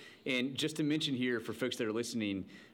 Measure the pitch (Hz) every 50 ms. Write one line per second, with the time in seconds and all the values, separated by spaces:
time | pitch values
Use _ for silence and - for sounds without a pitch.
0 | - - - - - 139 127 123 123 143 139 - 147 156 156 - 156 147 151 156
1 | 151 147 131 120 127 127 120 110 - 117 107 - 131 120 117 - 120 107 107 117
2 | 117 - - 117 107 101 95 95 92 - - - - -